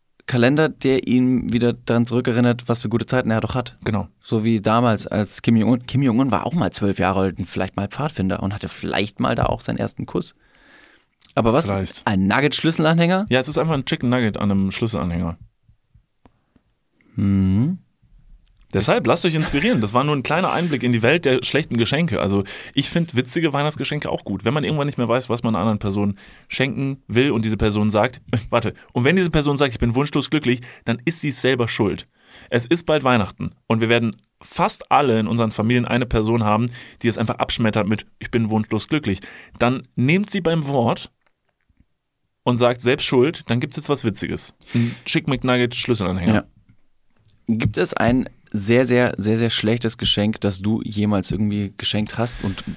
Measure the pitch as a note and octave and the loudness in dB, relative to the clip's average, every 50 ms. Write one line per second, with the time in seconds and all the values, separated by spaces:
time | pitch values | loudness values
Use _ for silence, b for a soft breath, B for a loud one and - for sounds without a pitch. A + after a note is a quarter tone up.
0 | _ _ _ _ _ - - A#2+ A#2 B2+ D3 D3+ D#3+ D3 - - - C3+ C3 - | _ _ _ _ _ -4 0 2 4 4 4 4 2 2 0 0 0 2 2 2
1 | - - C3+ B2+ B2+ B2+ B2+ A#2+ - - A2+ A#2+ A#2+ A#2+ A#2+ - - - A#2 A#2+ | 2 2 2 4 4 4 2 0 0 0 0 2 2 0 0 -2 -2 0 2 2
2 | A#2 A#2 A2+ B2 B2 C3 A2+ A#2+ B2 A#2+ A#2+ A#2+ - - A#2 A#2 - A2 A#2 A2 | 2 2 0 0 0 0 2 2 2 2 2 0 -2 -2 -2 -2 -2 -2 -2 -2
3 | A2+ - C3 B2+ - A2+ A2 A2 G#2+ A2 - B2+ A#2+ - - - - A#2 G#2+ G2 | 0 0 0 0 0 2 0 0 0 -2 -2 -4 -4 -6 -10 -6 -4 -2 -2 -2
4 | F2 - - _ _ - A#2 A2 G#2+ A#2 A2+ G#2+ G2 A2 A2 A#2 B2 A#2+ G#2+ F#2+ | -4 -6 -12 _ _ -2 -2 0 2 2 0 2 2 2 2 4 4 2 2 0
5 | - - - G2+ G#2 - - - - - A#2 A2 G#2+ G#2+ C3 A#2+ B2 - - B2+ | -2 -2 -2 -2 -2 -2 -4 -2 2 4 4 4 4 4 2 0 0 -2 -2 0
6 | C#3+ C3 G#2+ B2 C3+ C3 G#2+ F2+ - - - F3 A#2+ F2 - - G#2 G2 F#2+ - | 2 2 2 2 2 2 0 0 -2 -2 -2 0 -2 -2 -2 -2 -2 -2 0 0
7 | F#2 F#2 F#2+ F#2+ F#2+ F#2+ F2 - F#2+ - - F#2+ F#2 F#2+ - - G2+ G2 - - | 0 0 2 2 0 0 -2 -4 -8 -8 -4 -6 -6 -4 -4 -6 -6 -6 -6 -6
8 | C#3 D#3 - - F#2+ F#2+ F2+ F2 F2 G2 G#2 G2+ - F2 - - - - - F2 | -6 -6 -4 -2 -2 -2 -2 -2 -4 -4 -6 -6 -8 -10 -10 -8 -8 -4 -2 -2
9 | G2+ G#2+ - - A#2+ C3 A#2+ A#2 - - - A#2 - - A#2+ A#2+ A2 G#2+ - - | -2 -4 -4 -4 -2 -2 0 0 0 -2 -2 -4 -4 -6 -4 -4 -4 -6 -6 -10
10 | - - - - - - - b b b b b b b b b b b b b | -12 -6 -4 -4 -4 -4 -12 b b b b b b b b b b b b b
11 | b b b _ - - - C3+ A2+ A2+ A2+ D3+ E3 G2+ G2 G2 F#2+ - - - | b b b _ -20 -6 -4 0 2 4 2 2 2 0 -2 -2 -4 -6 -8 -6
12 | - A#2+ G#2 F#2+ F#2+ G2 G#2 B2+ C#3 D3 - - - D#3 D#3+ - D#3+ D#3 E3+ E3+ | -4 -2 0 2 2 4 4 4 2 2 0 0 0 0 0 2 2 2 4 4
13 | E3+ E3+ F#3 F#3+ G#3 - B2 B2+ C3 D3+ D3+ D#3+ D3 D#3+ D#3+ C3+ B2 - E3 - | 4 4 2 0 0 2 0 0 2 0 -2 -2 0 0 0 -2 -2 -2 -4 -2
14 | - A#2+ B2 B2+ A#2 G#2+ F#2 - - G2+ G2 G2 F#2+ F#2+ F#2 - A#2 A2 G#2 D#2+ | 0 0 2 2 2 0 0 0 0 2 2 2 2 0 0 -2 -2 -2 -2 -2
15 | - F2+ E2+ F2 F2 E2+ E2 - - - _ _ _ _ _ _ _ _ _ _ | -2 -2 -2 -2 -4 -4 -6 -8 -14 -20 _ _ _ _ _ _ _ _ _ _
16 | _ _ _ _ _ - _ _ _ _ _ _ _ _ _ _ _ _ _ _ | _ _ _ _ _ -20 _ _ _ _ _ _ _ _ _ _ _ _ _ _
17 | _ _ _ A2 G#2 G2 G2 G2 F#2+ F#2+ F#2+ G#2 B2+ D#3+ F#3 - - _ _ _ | _ _ _ -2 0 2 2 4 4 2 2 2 2 0 -2 -4 -8 _ _ _
18 | _ _ - - - - - - _ _ _ _ - _ - G2 G#2+ B2+ G3 A#3+ | _ _ -20 -20 -20 -20 -20 -20 _ _ _ _ -16 _ -2 -2 0 2 0 2
19 | F3 A2+ C3+ - - F3 D#3 D#3 D#3 - - C#3+ D3+ A#3 B3 A#2+ G#2+ G2+ A2 B2 | 2 2 0 2 2 0 0 0 -2 0 -2 0 0 2 2 0 0 0 0 0
20 | C#3 D3 D3+ C#3 A#2 - D3 E3+ F#3+ D#3+ - D3+ F3 E3+ C#3+ A#2+ A#2+ B2 A#2+ A2+ | 2 2 0 -2 -2 -2 -2 0 0 0 0 -2 -2 -2 -2 -2 0 0 0 2
21 | A2 C3 D#3 F3 - C#3 B2+ C3 A#2 - - C#3 D#3 - - A2+ A2+ - C#3 D3+ | 2 2 2 2 2 2 2 2 0 0 -2 -2 -2 -2 0 0 0 0 0 0
22 | F3 E3 - - - F#2+ G2 G2+ G2 B B B B B B - C3 - - E3+ | 0 0 0 0 0 2 2 0 0 B B B B B B -2 -2 0 -2 -2
23 | E3 E3 - A#2 B2+ A#2+ - F3 D#3+ D#3 C3+ C#3 C#3+ D3+ D3 - C#3+ - D#3 D3 | -2 0 0 -2 -2 0 -2 -2 0 0 0 0 -2 -2 -2 -4 -6 -4 -4 -4
24 | - - - - - - G2 F#2 G2+ D3 D3+ D#3 C3+ F2+ D3+ D3 C#3+ C#3+ C#3+ - | -4 -4 -6 -6 -6 -6 -6 -2 -2 -2 0 0 0 0 0 0 -2 -2 -2 -2
25 | A#2+ A2+ A#2 B2+ B2+ - A2 A#2 - A#2 A2 F2 F#2+ A2+ G#2+ G#2 - G2+ F#2+ G#2 | 0 0 0 0 0 -2 -4 -2 0 0 0 0 0 0 0 0 -2 -2 0 0
26 | G#2 G2+ G2 B B B B B B B - - C3+ C#3 - - C#3 C3+ C#3 - | 0 -2 -2 B B B B B B B -4 -2 -2 -2 -2 -4 -4 -4 -6 -8
27 | _ - G#2+ A#2 C3 D3 B2 A#2 A2 A2 A2 G#2 A#2 G#2+ G#2 G#2+ G#2 G#2+ G#2 G#2 | _ -2 2 2 2 4 2 0 0 0 0 0 0 0 2 2 2 2 2 2
28 | G#2+ C3 - - - - - A#2 - - B2+ A#2 A2 G#2 B B B B B B2+ | 2 2 -2 -8 -8 -4 -4 -4 -2 0 -2 0 0 0 B B B B B 0
29 | A#2+ C#3 F3 F#3+ F3+ E3+ D#3 D#3+ C#3+ C#3+ C#3+ C3+ D3 C3+ A2+ - - B2 A2+ C3 | 2 2 4 4 2 2 2 2 2 2 2 2 0 0 0 -2 -2 0 0 0
30 | C#3+ D3 - D3+ C3 - D#3 D3+ - B2 B2 A#2+ B2 B B B B - A#2 A#2+ | -2 0 0 -2 0 0 -2 0 2 2 0 0 -2 B B B B -4 -4 -2
31 | - E3 E3 - - D3 B2+ - - B2+ C3+ B2 A#2+ A2+ - - A2+ F#2+ - - | -2 -2 -2 0 -2 -2 -2 0 2 2 2 2 0 -2 0 0 0 0 0 -4
32 | - B B B B B B B B B - A#2+ A#2 A#2+ E3 E3+ - - D#3 D3+ | -8 B B B B B B B B B -2 -2 0 0 -2 -2 0 0 0 2
33 | C3 C3 B2 A2+ F#2+ - - - F#2+ F#2 - _ _ - A2+ A2 A2+ A2+ A#2 A#2 | 2 2 2 2 2 -2 -4 -8 -10 -10 -10 _ _ -10 -4 -2 2 2 4 2
34 | A#2 A2+ - - _ _ _ _ - - - - F3 F#3+ - - - - - C3+ | 2 0 -2 -6 _ _ _ _ -20 -12 -4 -4 -2 -2 -2 -4 -2 2 2 4
35 | D3 C3 A2+ A2 G#2+ F#2 A2+ A#2 A2+ A2 - - G#2+ A2+ B2 B2 A#2+ - A2+ A#2+ | 4 4 2 2 2 0 0 0 0 0 0 -2 0 2 2 2 2 0 -2 -2
36 | B2+ B2 - A2+ G#2+ A2 A#2 A#2 A2 G#2 G#2+ A2 A#2+ B2 A#2+ B B B B B | -2 0 0 0 2 2 2 2 2 2 2 2 2 -2 -4 B B B B B
37 | - A#2 G#2 - G#2+ A2 - - - - - - A#2 A2 G#2 A2 G2+ G2 A2 G#2+ | -2 -2 0 0 -2 -2 -2 -2 -4 -4 -2 0 0 0 0 0 0 0 -2 -2
38 | - - _ _ - - - A#2 A2+ G#2 A2 A2 G#2+ - - G#2+ - - D#3 D3+ | -4 -12 _ _ -12 -4 -2 -2 0 0 0 -2 0 0 -2 -4 -2 -2 -4 -2
39 | - G#2 F#2+ - B B B B B B B - A#2+ B2 C3 B2+ - - _ - | -2 -2 -4 -4 B B B B B B B -2 -2 0 0 -2 -8 -8 _ 0
40 | B2 C3+ E3 F#3+ G#3 - - G3+ E3+ E3 E3 D#3+ D3 C3+ C#3 C3 A#2 A2+ F3+ - | 2 2 2 2 0 -2 -4 -4 -2 0 -2 0 -2 -2 0 0 0 0 -2 -2
41 | - - _ _ _ _ _ _ _ _ _ _ _ _ _ _ _ _ _ _ | -8 -14 _ _ _ _ _ _ _ _ _ _ _ _ _ _ _ _ _ _
42 | _ _ _ _ _ _ _ _ _ B2+ B2 A#2 A#2+ A#2+ B2 A#2+ B2+ A#2+ C3+ D3+ | _ _ _ _ _ _ _ _ _ -2 2 4 4 2 2 2 2 0 0 2
43 | - - D3 B2+ B2+ D#3 - - - - A#2 B2 D3 C#3+ - D#3+ C#3+ - C#3+ C3+ | 0 2 4 4 4 4 2 -4 -4 -2 -2 -2 -2 -4 -6 -8 -4 -2 -2 -2
44 | - A2+ F#2+ - - D2 - - - - - _ B B B A#2+ A#2 A#2 A#2 B | 0 -2 -2 -2 -4 -6 -6 -6 -6 -10 -12 _ B B B 0 0 0 -2 B
45 | B - - E3 D3+ - C3+ B2 - C3 B2 B2 B2 A#2+ - - - - A#2+ A2 | B -2 -2 -2 0 0 -2 -2 0 0 2 2 2 0 0 -4 -2 0 0 0
46 | F#2+ F2+ F#2 F#2 F2 G#2 G#2+ G#2+ - - _ _ _ _ - _ _ _ _ _ | 0 -2 -2 0 2 2 2 2 0 -2 _ _ _ _ -20 _ _ _ _ _
47 | _ _ _ _ _ - - _ _ - A2+ A2 A#2+ A2+ G#2+ - F3+ - - - | _ _ _ _ _ -20 -20 _ _ -2 -2 0 0 -2 0 0 -2 -2 0 0
48 | A2+ A#2 B2 C3 - - - _ _ - - G#2 G2 G#2 A#2+ B2 C3 A#2+ B2 B2 | 2 2 2 2 0 -4 -10 _ _ -8 -6 -4 0 4 4 4 4 4 4 4
49 | B2 - - - G2 G#2+ A2+ A2+ A#2 A2+ - - - G#2+ A#2 A#2+ - A2+ - - | 4 2 0 -2 0 0 2 2 2 0 0 0 0 0 0 0 0 -4 -4 -2
50 | - - - G#2+ G2+ G#2+ G#2+ - - G2+ G2 F#2+ F#2+ G#2 A2+ - - - G2+ G#2 | -2 0 0 2 0 0 0 0 -2 -2 -2 -2 -2 -2 -2 -2 -2 -4 -2 0
51 | G#2 G#2 G#2 G2 F#2 - - F#2 G#2+ G#2 G#2 G#2 G2+ G2 - - - - - G#2+ | 0 2 2 0 0 -2 -2 -2 0 0 0 -2 -4 -4 -6 -6 -6 -2 -2 -2
52 | G#2+ - - - A2+ A#2+ - - - G2 F#2 - - - - | -4 -4 -2 -4 -4 -4 -4 -4 -6 -6 -6 -6 -8 -12 -8